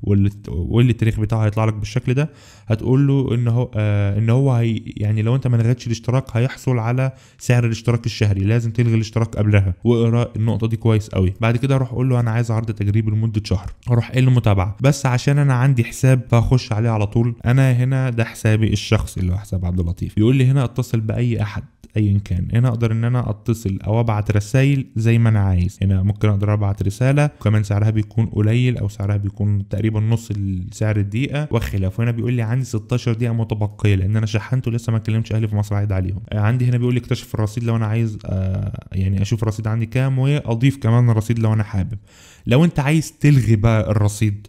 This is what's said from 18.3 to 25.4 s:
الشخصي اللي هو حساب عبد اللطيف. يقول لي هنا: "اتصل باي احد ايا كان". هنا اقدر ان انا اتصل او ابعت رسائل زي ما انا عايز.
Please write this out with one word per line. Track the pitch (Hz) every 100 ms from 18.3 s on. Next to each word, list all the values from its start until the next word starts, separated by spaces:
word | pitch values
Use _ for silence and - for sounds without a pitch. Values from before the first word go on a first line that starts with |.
| - 110 107 110
الشخصي | 104 - 107 - -
اللي | 92
هو | 90
حساب | 104 95 90
عبد | 90
اللطيف. | 85 87 90 -
يقول | 110 135
لي | 127
هنا: | 135
"اتصل | 120 - 123 117
باي | 110 110 123 110
احد | 104 101 - _ - -
ايا | 104 101 101
كان". | 90 90
هنا | 110 127
اقدر | 113 117
ان | 113
انا | 117 123 117
اتصل | 104 - 113 95 95 -
او | 110
ابعت | 117 107 104
رسائل | 104 101 135 139 139 127 -
زي | 110 117
ما | 117
انا |
عايز. | 107